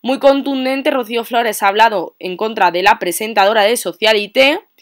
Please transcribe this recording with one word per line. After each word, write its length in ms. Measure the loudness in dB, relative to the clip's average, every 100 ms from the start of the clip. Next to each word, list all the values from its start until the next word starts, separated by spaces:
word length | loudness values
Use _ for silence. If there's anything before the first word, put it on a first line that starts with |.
Muy 140 | -4 2
contundente, 720 | 2 2 -2 -4 -4 -2 -2
Rocío 320 | -2 -4 -6
Flores 400 | -2 -2 -2 0
ha 60 | 0
hablado 480 | 4 2 2 -6 _
en 180 | -12 -6
contra 360 | -6 0 0
de 100 | 2
la 160 | 2 2
presentadora 640 | -2 -4 -4 0 2 2
de 140 | 2 0
Socialité, 840 | -4 -2 0 0 0 2 2 0 _ _